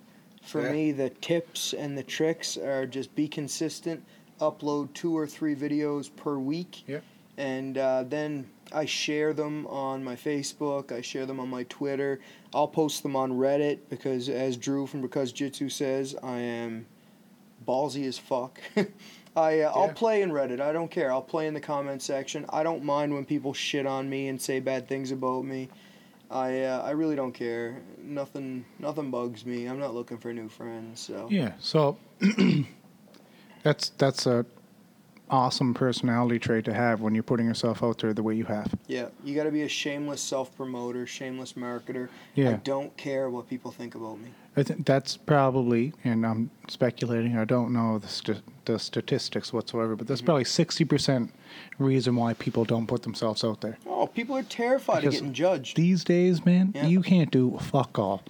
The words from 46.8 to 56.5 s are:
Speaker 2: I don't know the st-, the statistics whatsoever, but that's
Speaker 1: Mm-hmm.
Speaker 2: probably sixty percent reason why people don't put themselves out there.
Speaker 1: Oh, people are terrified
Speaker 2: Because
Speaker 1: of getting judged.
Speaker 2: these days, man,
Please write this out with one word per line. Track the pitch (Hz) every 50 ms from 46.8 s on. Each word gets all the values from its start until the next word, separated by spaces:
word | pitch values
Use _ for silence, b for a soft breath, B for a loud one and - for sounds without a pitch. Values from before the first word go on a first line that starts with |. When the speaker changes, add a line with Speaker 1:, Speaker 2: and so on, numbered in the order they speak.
| 135 120 113 - 131 117 117 113 113 120 117 113
Speaker 2:
I | 110
don't | 107 127 123 120 113 123
know | 117 113 113 110 107
the | 95 95
st-, | - - - - 107 98 - - - - -
the | - 113 101
statistics | - - - 120 - - 143 123 - - - 110 - -
whatsoever, | - 113 107 - - 117 113 113 110 104
but | 120 117
that's | 139 117
Speaker 1:
Mm-hmm. | 120
Speaker 2:
probably | 151 160 139 120
sixty | - - - 165 - - - 165
percent | 135 147 139 - - 135 123 113 - - - B B B B B B B B
reason | 135 135 135 131 113 127 120
why | 123 117 117 113
people | - - - - 120 113
don't | 107 120 113 113 107
put | 123 117 -
themselves | 117 107 - 120 113 104 - -
out | 113 107 -
there. | - 107 - - -
Speaker 1:
Oh, | - 370 - - -
people | - - 240 247 269
are | 262 247
terrified | - - - 233 240 262 269 269 - 320 -
Speaker 2:
Because | 147 139 127
Speaker 1:
of | -
getting | 156 143 127
judged. | 123 160 185 185 147 127 - - 156
Speaker 2:
these | 165 180 190 170 -
days, | - 175 175 180 185 180 156 -
man, | 175